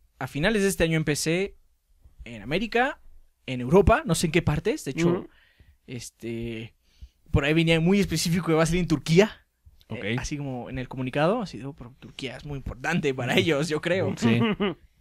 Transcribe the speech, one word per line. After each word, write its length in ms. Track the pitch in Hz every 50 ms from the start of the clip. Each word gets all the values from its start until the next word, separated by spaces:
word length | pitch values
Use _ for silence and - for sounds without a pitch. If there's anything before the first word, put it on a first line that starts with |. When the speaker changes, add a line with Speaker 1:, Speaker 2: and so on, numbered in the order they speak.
| _ _ _ -
Speaker 1:
a 80 | 127
finales 340 | 127 - 139 156 202 226 208
de 60 | 196 196
este 140 | 175 - 175
año 140 | 165 160
en 60 | 160 156
P 120 | - 147
C, 400 | - - 160 165 175 196 196 - - _ _ _ _ _ _ _ _ - - _ - -
en 180 | 113 120 110 95
América, 580 | 117 147 190 233 214 - 233 247 277 320 - - - - - - _ _ _ _
en 140 | - 131 123
Europa, 420 | 123 127 151 196 196 165 220 285 320
no 80 | 233 160
sé 140 | - -
en 40 | 170
qué 120 | - 220 -
partes. 420 | - 147 160 - 208 277 311 -
De 60 | -
hecho, 160 | 131 160 165 170
Speaker 2:
Ujú. 180 | 175 190 339 - _ _ _ _ _ - - - _ _ _
Speaker 1:
este, 880 | - 131 120 - - - _ - 117 117 113 117 117 113 110 110 110 _ _ _ _ _ _ - - _ _ _ -
por 140 | - 151 139
ahí 80 | 147 156
venía 240 | 165 165 165 165 160
muy 200 | 160 175 196 202
específico 460 | 190 160 160 160 - 175 165 190 160
que 80 | 165 160
va 80 | 156
a 60 | 160
salir 140 | 151 170 180
en 60 | 180
Turquía. 440 | 151 165 135 - - 160 175 202 214 - - _ _ _ _ _ - - - _ -
Speaker 3:
Ok. 120 | 113 - -
Speaker 1:
Eh, 120 | 101 113 127
así 180 | 120 - 151
como 320 | 143 143 139 127 123 113 82
en 80 | 127
el 100 | 131 123
comunicado, 540 | - - 127 127 127 - 143 151 170 208 254
así, 220 | 214 165 - 113 120
"Oh, 100 | 139 139
pero 220 | - 123 117 131 _
Turquía 380 | - 113 - - 135 123 113
es 80 | 131 127
muy 120 | 147 143
importante 540 | 139 127 - - 123 135 151 165 175 151 143
para 200 | 131 131 131 123 143
Speaker 3:
Ujú. 60 | -
Speaker 1:
ellos, 280 | - 160 151 139 151 170
yo 120 | 156 151
creo". 320 | - 175 180 190 - 196 175
Speaker 3:
Sí. 220 | - - 233 226 233
Speaker 2:
<laughs> 380 | 233 220 202 - 196 196 165 - - _ _ _